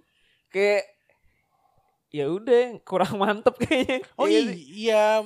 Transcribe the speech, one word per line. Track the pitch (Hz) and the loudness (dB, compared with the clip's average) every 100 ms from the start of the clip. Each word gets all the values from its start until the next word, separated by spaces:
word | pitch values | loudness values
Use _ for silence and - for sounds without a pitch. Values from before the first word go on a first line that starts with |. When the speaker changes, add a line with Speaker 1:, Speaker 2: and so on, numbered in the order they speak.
| _ _ _ _ _ | _ _ _ _ _
Speaker 1:
Kayak, | 190 202 202 - _ _ _ _ _ _ _ _ _ _ _ _ | -2 0 0 -2 _ _ _ _ _ _ _ _ _ _ _ _
ya | 147 139 | -6 -4
udah, | 185 233 240 247 214 | -4 0 2 2 -6
kurang | - 185 190 208 | -6 -2 -2 -2
mantep | 202 208 240 240 | -2 0 0 0
kayaknya. | 240 269 269 262 - | -2 0 0 -4 -6
Speaker 2:
Oh | - 403 | -4 2
Speaker 1:
Iya | 415 | 2
sih. | 240 175 135 196 | 2 -4 -14 -8
Speaker 2:
iya. | 226 214 214 220 | 0 2 4 2